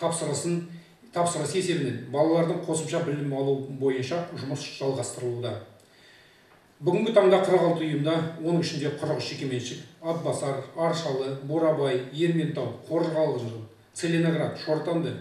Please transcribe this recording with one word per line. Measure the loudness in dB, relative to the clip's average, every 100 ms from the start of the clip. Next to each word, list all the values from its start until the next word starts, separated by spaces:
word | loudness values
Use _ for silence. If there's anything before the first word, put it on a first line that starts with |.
тапсырысын, | -2 -2 -2 -2 -2 -2 -4 -14 -20 -20 -8
тапсырыс | 0 0 0 -2
есебінен | 0 0 0 0 -4 -4
балалардың | 2 4 4 2 0 -2
қосымша | -4 -2 -2 -2
білім | -2 -2
алу | -2 0 0 -2
бойынша | -2 0 0 -2 -4 -4
жұмыс | -8 -6 -6 -8 -4
жалғастырылуда. | -2 -2 -4 -4 -4 -4 -6 -6 -12 -20 -20 -20 -20 -20 -20 _ _ -20 _ -2
Бүгінгі | 0 2 6
таңда | 6 8 6
қырық | 6 4
алты | 4 2 0
ұйымда, | 0 2 0 0 -4
оның | 0 2
ішінде | 0 -2 -4 -2
қырық | -2 -2
үш | -4
жекеменшік, | -6 -4 -4 -6 -10 -14 -10
Атбасар, | -4 -2 -2 -2 -2 -4 -6 -2
Аршалы, | 0 0 -2 -2 -2 -4 -2
Борабай, | 2 4 4 2 0 -2
Ерментау, | 0 2 2 0 -2 -4 -6 -2
Қорғалжын, | 0 2 2 2 0 -4 -8 -12 -18 -18
Целиноград, | -6 0 2 4 2 0 -4
Шортанды, | -2 0 2 0 -2 -4